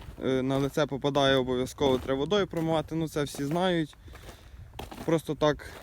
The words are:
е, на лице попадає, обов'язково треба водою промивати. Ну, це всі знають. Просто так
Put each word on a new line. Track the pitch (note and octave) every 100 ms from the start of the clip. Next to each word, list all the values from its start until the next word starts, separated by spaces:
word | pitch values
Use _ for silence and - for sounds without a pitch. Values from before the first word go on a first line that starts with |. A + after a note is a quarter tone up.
| - -
е, | B2 C3
на | C3 C3+
лице | C#3 E3 C#3+
попадає, | C3+ C#3+ C#3 C#3 C3+
обов'язково | B2+ B2+ B2+ - C#3+ B2+
треба | B2 C3+
водою | D3 G#3 F#3
промивати. | E3 D#3+ D#3+ D3 D#3+
Ну, | D#3+
це | D#3
всі | C#3+ - C#3+
знають. | E3+ F#3 E3+ D3+ - - - - - - - - - - - -
Просто | E3 - D3
так | D3+ C#3 - -